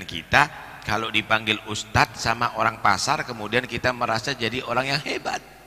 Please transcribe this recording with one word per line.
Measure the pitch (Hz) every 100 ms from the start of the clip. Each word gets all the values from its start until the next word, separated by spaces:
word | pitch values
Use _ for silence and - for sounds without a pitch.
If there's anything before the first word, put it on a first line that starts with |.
| 90
kita | 87 - 123 147 - - -
kalau | - 107 113
dipanggil | 110 107 110 107 107 104
ustadz | 107 110 120 147 -
sama | 120 117 120 110
orang | 110 107
pasar | 110 95 - 156
kemudian | 143 113 104 117
kita | 123 113 127 123
merasa | 120 110 143 123
jadi | 113 127 123
orang | 120 135 143
yang |
hebat. | - - - - - -